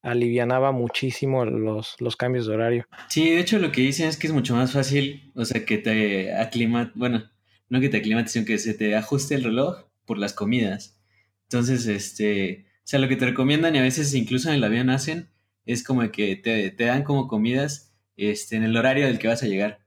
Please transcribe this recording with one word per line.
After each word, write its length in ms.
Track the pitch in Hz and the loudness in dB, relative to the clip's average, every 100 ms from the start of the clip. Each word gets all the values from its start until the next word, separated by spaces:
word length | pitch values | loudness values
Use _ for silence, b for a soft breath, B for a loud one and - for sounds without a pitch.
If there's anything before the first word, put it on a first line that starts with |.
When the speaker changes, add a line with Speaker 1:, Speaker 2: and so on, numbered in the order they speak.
Speaker 1:
alivianaba 680 | 123 120 120 120 120 127 139 | -2 0 2 2 2 2 2
muchísimo 720 | 131 120 - 131 - 135 131 117 | 0 -2 -2 -4 -2 0 0 0
los, 500 | 120 110 107 110 - | -2 -2 -4 -8 -6
los 160 | 120 - | -6 -2
cambios 300 | 123 127 110 | -2 -2 -2
de 80 | |
horario. 320 | 110 113 120 - B B | 0 0 0 -4 B B
Speaker 2:
Sí, 220 | 156 165 | 0 4
de 100 | 165 | 4
hecho 180 | 175 220 | 2 2
lo 140 | 160 | 2
que 80 | 143 | 0
dicen 260 | 131 139 160 | 0 0 -2
es 80 | 156 | -2
que 100 | 160 | 0
es 40 | |
mucho 220 | 151 117 | 0 2
más 180 | 120 127 | 2 2
fácil, 600 | 139 131 143 139 - - | 0 0 0 0 -6 -14
o 100 | 127 | -6
sea, 200 | 113 113 | -2 -2
que 140 | - 107 | 0 0
te 540 | 113 110 104 98 95 | 2 2 2 0 -2
aclima-, 580 | 90 113 120 113 120 117 | -2 -2 0 2 0 -2
bueno, 300 | 110 123 117 - _ _ _ _ | -2 -2 -2 -4 _ _ _ _
no 120 | 127 | 0
que 80 | 135 | 2
te 80 | 107 | 2
aclimates, 360 | 107 110 117 | 2 0 0
sino 140 | 120 110 | -2 0
que 120 | 104 | -2
se 160 | 113 | -2
te 200 | 107 107 | -2 0
ajuste 400 | 107 107 139 - | 0 0 -2 0
el 80 | 143 | -2
reloj 420 | 123 113 151 180 - _ | 0 0 0 -4 -16 _
por 140 | - 104 | -8 -4
las 140 | 104 | -4
comidas. 720 | - 101 123 104 95 - _ _ _ _ _ | -2 0 0 0 -4 -12 _ _ _ _ _
Entonces, 420 | _ 123 120 123 110 | _ -2 0 0 0
este, 800 | 101 - - 107 101 95 - _ _ | -4 -6 -2 0 0 -2 -6 _ _
o 80 | - | -2
sea, 140 | 139 | 0
lo 80 | 131 | 2
que 80 | 131 | 2
te 100 | 123 | 0
recomiendan, 480 | 127 131 151 165 | 2 2 4 2
y 40 | 147 | 4
a 40 | |
veces 320 | 127 131 143 | 2 2 0
incluso 340 | 135 110 127 156 | 0 0 0 2
en 60 | 147 | 2
el 80 | |
avión 260 | 107 113 127 | 2 2 2
hacen, 400 | 131 139 165 175 _ _ _ - | 0 -2 -6 -10 _ _ _ -6
es 160 | 120 | -6
como 260 | - 127 113 | 0 0 0
que 240 | 104 104 95 | 0 -2 0
te, 340 | 113 113 98 | -2 0 -2
te 140 | 98 | -2
dan 180 | 117 131 | 0 0
como 240 | 143 139 127 | 0 0 0
comidas, 680 | 110 113 131 147 143 _ _ _ - | 0 0 0 -2 -6 _ _ _ -4
este, 380 | 104 104 - 110 | -2 -2 -4 -2
en 60 | |
el 140 | 113 113 | 2 2
horario 300 | 127 135 139 | 2 2 2
del 120 | 110 | 0
que 100 | 110 | 0
vas 140 | 117 | 0
a 40 | 117 | 0
llegar. 340 | 95 104 - | 0 -2 -6